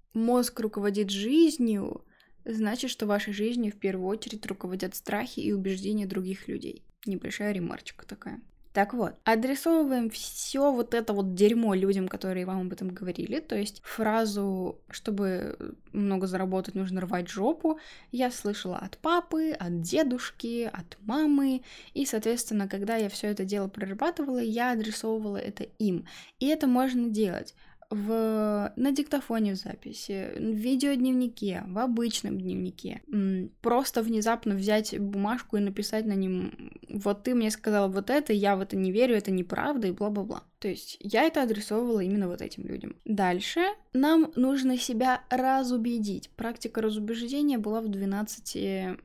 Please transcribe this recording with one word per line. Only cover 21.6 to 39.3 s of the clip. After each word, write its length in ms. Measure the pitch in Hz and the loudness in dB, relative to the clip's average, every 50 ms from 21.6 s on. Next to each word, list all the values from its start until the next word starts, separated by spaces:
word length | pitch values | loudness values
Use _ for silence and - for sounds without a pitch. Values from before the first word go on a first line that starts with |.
| - - - - - - - | -2 -8 -18 -20 -20 -8 -6
и, 100 | - 277 | -4 -2
соответственно, 640 | - - 220 220 226 240 240 - - 220 208 196 190 | -2 -2 0 0 0 0 0 -2 -2 -2 0 0 -2
когда 300 | 190 196 202 208 226 226 | -2 -4 -2 -2 0 0
я 100 | 214 196 | 0 -2
всё 200 | 202 - - 208 | -4 -4 -4 -4
это 160 | 208 202 190 | -2 -2 -2
дело 260 | 190 202 202 196 196 | -2 -2 -2 -2 -4
прорабатывала, 720 | - 208 208 190 196 214 294 330 349 - 294 277 254 247 233 | -6 -6 -8 -6 -4 -2 -2 -2 -2 -2 -2 -2 -2 -2 0
я 300 | 220 220 233 240 254 247 | 0 0 0 0 0 0
адресовывала 640 | 220 220 214 214 - - 220 220 220 214 208 202 196 | 0 -2 -4 -4 -4 -4 -2 -2 -2 -2 -4 -4 -4
это 260 | - 208 202 - - - - - | -6 -8 -8 -8 -10 -10 -6 -2
им, 260 | 220 202 180 170 170 - - - - - - - | 0 0 0 0 -2 -6 -14 -20 -20 -20 -10 -4
и 60 | 254 | 0
это 220 | 277 311 311 302 262 | 0 0 2 2 4
можно 420 | 247 247 254 269 254 247 240 233 | 4 4 4 2 2 0 0 0
делать 460 | 208 214 214 185 170 - - - - - - - - - - - | 0 2 2 0 0 -2 -8 -10 -14 -20 -20 -20 -20 -20 -12 -8
в, 840 | 214 208 202 214 226 226 226 220 220 214 214 214 208 208 202 - - | -6 -4 -2 0 0 0 2 2 2 2 2 2 2 0 0 -2 -2
на 160 | - 247 277 | 0 0 2
диктофоне 640 | 269 285 294 - - 277 - - 233 226 214 202 196 | 2 0 0 0 -2 -2 -2 -2 0 0 0 0 0
в 40 | 185 | -2
записи, 720 | - - - - - - 220 - - - 202 196 190 - - | -6 -8 -10 -12 -12 -12 -12 -10 -8 -6 -6 -6 -6 -6 -6
в 200 | - - 220 226 | -4 -4 -2 -2
видеодневнике, 1080 | 214 214 254 269 254 285 285 285 247 254 262 254 254 254 240 240 - 214 202 180 180 208 190 | -2 0 2 2 2 2 2 2 2 2 2 2 2 2 0 -2 -4 -4 -4 -2 -4 -6 -6
в 100 | 180 208 | -4 -2
обычном 600 | 247 254 233 233 233 233 - - - 208 208 190 | 0 0 0 0 0 0 -2 -2 -4 -4 -4 -4
дневнике. 600 | 185 185 185 185 185 185 - - - 190 - - - 311 247 | -4 -4 -4 -4 -4 -6 -8 -10 -10 -10 -10 -12 -8 -4 -2
М, 380 | 208 196 190 190 185 180 - - _ | 0 2 2 0 0 -2 -6 -8 _
просто 400 | - 233 240 247 269 - - 240 | 0 2 4 4 2 2 0 0
внезапно 540 | 220 226 226 214 214 226 233 233 - 220 202 | 0 0 2 2 2 2 0 0 0 0 0
взять 440 | 190 190 208 214 214 214 - - 220 | 0 2 4 4 2 2 0 -2 -4
бумажку 580 | 202 196 202 196 202 208 240 240 - - - 208 | -2 -2 -2 0 0 0 -2 -2 -4 -2 0 0
и 20 | |
написать 480 | 208 202 196 - 208 - - 220 220 220 | 0 0 0 -2 -4 -2 -2 -2 0 0
на 80 | 202 | 0
нем: 560 | 196 190 185 185 185 185 - - - - - - - - - | 0 2 0 0 -2 -2 -4 -6 -10 -14 -14 -16 -16 -14 -10
"Вот 340 | - 208 196 202 202 202 - | -8 -2 0 0 0 0 0
ты 120 | 254 254 | 0 2
мне 160 | 240 226 220 | 2 2 2
сказал 400 | 220 - - 220 208 202 202 190 | 0 -2 0 2 4 4 4 4
вот 180 | 190 196 196 - | 2 0 0 2
это, 240 | 254 302 294 - 220 | 2 2 4 4 2
я 220 | 208 202 202 202 | 4 4 4 4
в 60 | 190 | 2
это 140 | 196 196 208 | 0 0 0
не 160 | 196 190 185 | 0 2 2
верю, 240 | 185 220 247 262 233 | 4 4 4 6 4
это 140 | 208 - 196 | 4 2 2